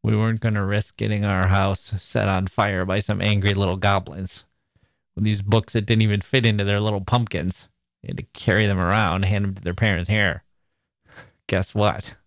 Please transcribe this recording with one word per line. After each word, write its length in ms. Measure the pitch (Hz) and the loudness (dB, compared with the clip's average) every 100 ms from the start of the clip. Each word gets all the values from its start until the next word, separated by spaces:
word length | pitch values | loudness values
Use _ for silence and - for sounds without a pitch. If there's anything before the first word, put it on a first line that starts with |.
We 140 | 110 107 | 0 2
weren't 240 | 110 113 | 2 0
gonna 260 | 117 104 95 | 0 0 0
risk 300 | 104 - - | -2 -4 -4
getting 300 | 107 104 104 | -2 0 0
our 220 | 92 95 | 2 4
house 460 | 98 98 98 - 95 | 4 2 -2 -6 -8
set 300 | - 113 98 | -4 -2 0
on 180 | 95 95 | 0 -2
fire 380 | - 104 95 92 | 0 0 0 -2
by 140 | 98 | -2
some 220 | 104 101 | -2 -2
angry 320 | 101 104 101 | 2 2 2
little 220 | 98 98 95 | 2 0 0
goblins 720 | 101 98 92 78 95 - _ _ _ _ _ _ _ | 2 2 -2 -10 -10 -12 _ _ _ _ _ _ _
with 120 | - 107 | -4 -2
these 160 | 104 | -2
books 320 | 101 113 - | 2 2 2
that 120 | 117 104 | -4 2
didn't 180 | 110 | 2
even 180 | 110 101 | 4 2
fit 240 | - 135 113 | 0 2 2
into 180 | 104 | 2
their 160 | 101 101 | 0 0
little 220 | 107 101 | 0 -2
pumpkins. 680 | 92 120 113 - 87 - - _ _ _ | 0 0 0 -4 -4 -6 -16 _ _ _
They 60 | - | -10
had 100 | - | -10
to 60 | - | -12
carry 340 | - - 101 104 | -4 0 2 2
them 140 | 95 | 2
around, 460 | 87 104 101 95 95 | 2 2 2 0 0
hand 180 | 101 | 0
them 120 | 98 98 | -2 -4
to 60 | |
their 120 | - | -6
parents. 340 | 90 110 87 90 | 0 0 0 0
"Here, 380 | 107 98 - _ _ _ _ _ _ _ - - _ - | 2 2 -2 _ _ _ _ _ _ _ -20 -20 _ -4
guess 280 | 95 95 107 | -2 -2 0
what? 400 | 104 62 - - | 0 0 -10 -20